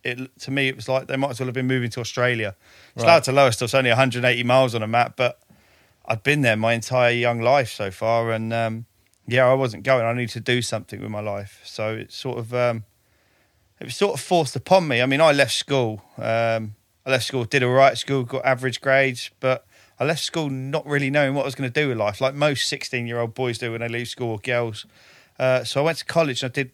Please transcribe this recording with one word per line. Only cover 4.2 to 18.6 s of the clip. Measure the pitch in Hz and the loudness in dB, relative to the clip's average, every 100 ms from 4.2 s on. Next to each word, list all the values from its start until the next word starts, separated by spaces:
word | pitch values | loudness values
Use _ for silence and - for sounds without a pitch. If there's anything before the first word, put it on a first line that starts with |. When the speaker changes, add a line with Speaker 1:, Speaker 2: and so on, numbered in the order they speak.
| 123 | 0
Speaker 1:
eighty | 120 | 0
miles | 123 131 131 117 | 4 4 4 0
on | |
a | 110 | 0
map, | 117 120 - | 0 0 0
but | 123 - _ _ _ _ _ _ - | -2 -2 _ _ _ _ _ _ -8
I'd | 113 | -4
been | - 151 | 0 2
there | 127 107 | 2 2
my | 113 | 2
entire | 117 113 127 120 | 0 0 2 4
young | 120 120 117 | 4 0 2
life | 117 143 117 | 2 2 0
so | - 101 | -4 -8
far, | 92 113 117 113 | -4 0 0 0
and, | 110 113 | -2 -2
um, | 113 113 110 113 _ _ _ - | -2 -2 -4 -12 _ _ _ -2
yeah, | 120 127 | 4 4
I | |
wasn't | 131 131 107 | 4 2 -4
going. | 104 131 113 | 0 2 2
I | |
needed | 120 117 | -2 -4
to | 117 | -6
do | 110 123 | -2 -2
something | 117 110 92 104 | -2 -6 -8 -12
with | 107 | -10
my | 104 | -8
life, | 104 101 101 - | -6 -8 -10 -18
so | - - 110 110 | -18 -8 -6 -6
it | - | -10
sort | - 135 123 | -12 -8 -8
of, | 113 | -6
um, | 123 123 113 101 _ _ _ _ _ _ _ _ _ | 0 0 -2 -10 _ _ _ _ _ _ _ _ _
it | - | -12
was | - | -2
sort | 202 | -2
of | 135 | -2
forced | - 175 143 127 | 0 0 0 -4
upon | - 190 160 | 4 4 4
me. | 120 | 0
I | 127 | 2
mean, | 139 | 4
I | 160 | 6
left | 143 123 | 6 2
school. | - - 139 117 107 _ - | 0 0 0 0 -4 _ -8
Um, | 113 113 117 113 110 104 _ _ - | -2 0 0 0 -4 -12 _ _ -2
I | |
left | 131 | -2
school, | - 131 117 | 0 -4 0
did | 139 | 0
all | 123 | 4
right | 127 135 | 6 6
at | 120 | 4
school, | - 139 | -2 -2
got | 120 131 135 | -2 -2 0
average | 127 | 0